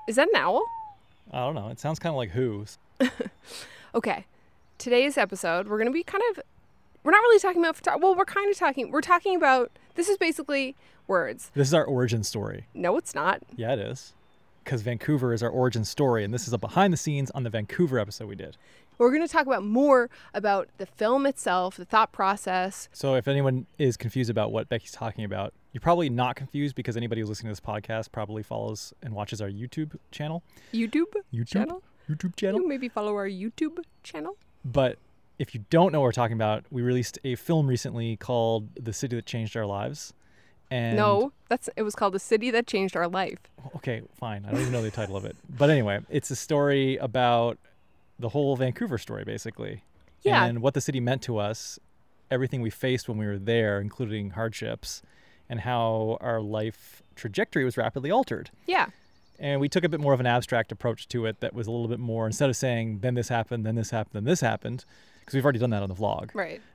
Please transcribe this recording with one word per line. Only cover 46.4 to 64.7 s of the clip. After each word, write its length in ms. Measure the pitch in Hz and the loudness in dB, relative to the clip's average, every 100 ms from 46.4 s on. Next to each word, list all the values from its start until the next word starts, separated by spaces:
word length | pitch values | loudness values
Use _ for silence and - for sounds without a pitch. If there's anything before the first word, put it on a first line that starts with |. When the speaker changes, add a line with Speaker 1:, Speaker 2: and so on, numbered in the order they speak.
| - 147 143 139 135 131 | 0 2 4 4 2 0
Speaker 2:
about 640 | 127 127 123 120 117 - _ _ _ _ _ - | -2 2 4 4 2 -2 _ _ _ _ _ -8
the 120 | 120 | -4
whole 260 | 147 139 127 | 0 2 2
Vancouver 420 | 127 - 226 117 | 0 -2 -4 -4
story, 240 | - 107 | -6 -8
basically. 600 | 107 110 113 110 107 107 - _ _ _ | -8 -8 -10 -10 -10 -10 -16 _ _ _
Speaker 1:
Yeah. 220 | 403 320 131 | 2 4 4
Speaker 2:
And 160 | 120 | 2
what 120 | 127 | 0
the 60 | 135 | 0
city 180 | - 135 | -2 -2
meant 240 | 120 131 | 0 0
to 120 | - 110 | -2 -2
us, 400 | 104 113 - - _ _ _ _ - | -2 -6 -12 -16 _ _ _ _ -4
everything 300 | 127 131 131 | -2 0 -2
we 80 | 113 | -4
faced 380 | - 131 123 - | -2 -2 -2 -2
when 100 | 107 | -4
we 80 | 104 | -4
were 120 | 101 | -4
there, 420 | 98 117 110 101 | 0 2 2 0
including 500 | 101 - 113 107 101 | -2 -6 -6 -4 -6
hardships, 720 | 85 113 - 110 - - - - _ _ _ - | -4 -6 -4 -6 -6 -10 -14 -16 _ _ _ -10
and 120 | 120 | -6
how 580 | 123 120 113 110 110 113 | -2 0 2 0 0 -2
our 200 | 120 113 | -2 -2
life 640 | 104 107 110 - - - - | -2 -4 -4 -6 -18 -20 -20
trajectory 500 | - 113 101 220 156 | -12 -6 -2 0 0
was 120 | 127 123 | 0 0
rapidly 340 | 113 135 143 | -2 -2 0
altered. 400 | 226 254 107 - - - | 0 0 -4 -8 -10 -2
Speaker 1:
Yeah. 200 | 359 - - _ _ _ - | 0 0 -6 _ _ _ -8
Speaker 2:
And 220 | 143 139 | -2 0
we 80 | 143 | 2
took 160 | 180 | 2
a 40 | 165 | 2
bit 100 | 156 | 2
more 140 | 143 | 4
of 40 | 127 | 4
an 40 | 123 | 4
abstract 460 | 120 - 120 110 | 2 2 0 0
approach 360 | 110 120 110 - | -2 -2 -4 -4
to 180 | 120 110 | -4 -2
it 140 | 104 | -2
that 120 | 117 | -6
was 140 | 120 107 | -4 -4
a 40 | |
little 180 | 120 113 | -2 -2
bit 120 | 117 | -4
more, 260 | 120 113 110 | -2 -2 -2
instead 220 | - 139 | 2 2
of 80 | 120 | 2
saying, 440 | 131 117 113 104 | 0 0 -2 -2
"Then 120 | 127 | 0
this 140 | 120 113 | 0 0
happened, 380 | 120 110 120 110 | -2 -2 -2 -2
then 80 | |
this 160 | 113 110 | -2 -2
happened, 240 | 113 107 | -4 -4
then 100 | 107 | -2
this 160 | 113 180 | 0 2
happened," 460 | 120 107 117 | 2 0 -4